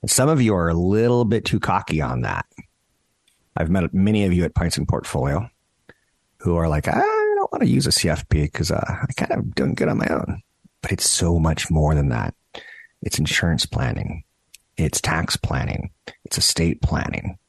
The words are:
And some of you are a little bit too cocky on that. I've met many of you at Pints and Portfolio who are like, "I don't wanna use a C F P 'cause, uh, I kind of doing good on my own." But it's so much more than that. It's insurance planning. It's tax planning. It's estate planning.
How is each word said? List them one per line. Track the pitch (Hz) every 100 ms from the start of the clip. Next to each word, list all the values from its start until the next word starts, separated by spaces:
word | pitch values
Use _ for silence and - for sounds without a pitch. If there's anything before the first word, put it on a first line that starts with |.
And | 113
some | - 135
of | 156
you | 117 98
are | 85
a |
little | 85 90 104 117 120
bit | 117 110
too | - -
cocky | - 98 - 78
on | 67 64
that. | 60 - - - - _ _ _ _ _ _ _ _ -
I've | 82
met | 95 85
many | 92 101 107
of | 98
you | 90
at | 82 -
Pints | 87 -
and | 78
Portfolio | - - - 131 139 117 _ _ _ _ - _ _ _ _
who | - 85
are | 82
like, | 76 -
"I | -
don't | 415 440 427 415 392
wanna | - 233
use | - -
a |
C | - 87
F | 76 -
P | 78 73
'cause, | - 82
uh, | 73 - - -
I |
kind | - -
of | - -
doing | - -
good | - 131
on | 110
my | -
own." | - - 90 - _ - _
But | -
it's | 95 -
so | - 87 85
much | 80 80 -
more | 78 76
than | 76 71
that. | 58 50 - _ - - - - _
It's | - -
insurance | - - 87 78
planning. | - - 64 - - 85 - _ _ - _ -
It's | 80 -
tax | - 80 - -
planning. | - 65 - - - _ - -
It's | - -
estate | - - 170 -
planning. | - 78 - - - -